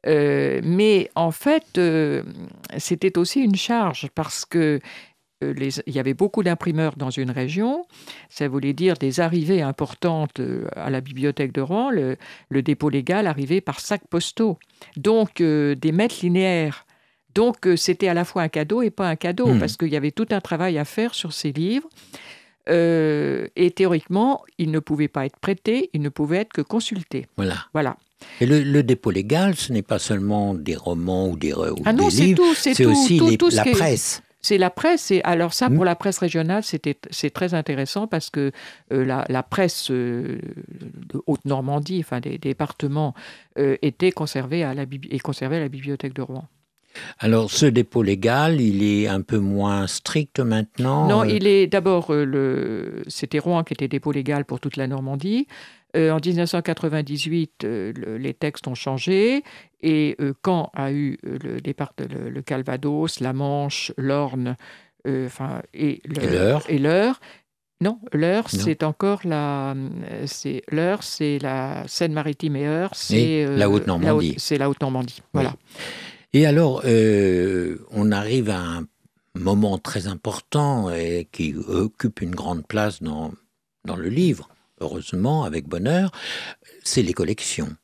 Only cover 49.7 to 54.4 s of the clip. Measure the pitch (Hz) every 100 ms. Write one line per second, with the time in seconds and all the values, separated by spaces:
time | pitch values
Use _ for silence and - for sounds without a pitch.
49.7 | 101 95 - - 156 147 - 123 110 107
50.7 | - 127 143 160 208 220 214 190 196 180
51.7 | 196 180 180 170 147 143 139 135 135 123
52.7 | 110 - - - - 151 151 170 175 165
53.7 | - 135 139 151 143 135 143